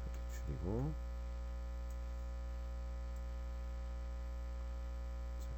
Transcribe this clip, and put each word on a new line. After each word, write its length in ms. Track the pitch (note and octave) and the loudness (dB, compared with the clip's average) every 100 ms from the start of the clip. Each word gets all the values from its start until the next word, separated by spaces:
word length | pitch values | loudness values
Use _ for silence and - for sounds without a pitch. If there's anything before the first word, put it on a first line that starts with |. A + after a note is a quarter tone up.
이렇게 160 | - - - | 0 0 -2
줄이고, 600 | - - C#2 E2+ A2+ D3 D#3 - - - - - - - - - - - - - - - - - - - - - - - - - - - - - - - - - - - - - - - - - - - - | 0 0 2 2 4 4 2 0 -2 -2 -2 -2 -2 -2 -2 -2 -2 -2 -2 -2 0 0 0 0 0 0 0 0 0 0 0 0 0 0 0 0 0 0 0 0 0 0 0 0 0 0 0 0 0 0 0
자, 80 | - | 0